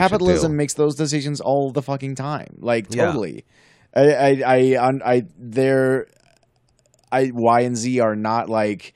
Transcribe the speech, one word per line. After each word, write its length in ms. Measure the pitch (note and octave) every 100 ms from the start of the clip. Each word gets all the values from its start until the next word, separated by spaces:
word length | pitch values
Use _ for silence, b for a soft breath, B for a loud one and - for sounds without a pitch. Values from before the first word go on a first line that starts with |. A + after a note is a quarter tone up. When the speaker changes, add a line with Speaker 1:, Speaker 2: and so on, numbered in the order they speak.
Speaker 1:
capitalism 500 | F#3 G#3 F3+ E3+ D#3+
Speaker 2:
do. 40 | D3
Speaker 1:
makes 160 | D3
those 200 | - D3+
decisions 460 | C#3 D3+ D3+ C#3 C#3+
all 320 | A#2 C#3 C#3
the 100 | C#3
fucking 320 | C3+ C#3 C3+
time. 440 | C3+ C3+ C#3+ - G1+
Like, 340 | A#2 A#2 G2+
Speaker 2:
Yeah. 120 | A#2 B2
Speaker 1:
totally. 380 | D3 F2+ A1+ - b b b b -
I, 60 | C#3+
I, 160 | C3+ C#3 C#3 C3
I, 100 | B2+ C3 B2+
I, 160 | B2+ C3+ A#2
I, 80 | B2+ G2+ -
they're, 680 | A#2+ A2+ C3 C3+ C3 C3 A2 _ _ _ _ _ _ _ _ _ -
I, 200 | B2+ C3+
Y 260 | A#2+ A#2 A#2+
and 140 | B2 A#2+
Z 220 | B2 B2+
are 140 | A2+
not, 340 | G#2+ G#2+ A2+ G2+
like, 460 | A2 G#2 G2+ -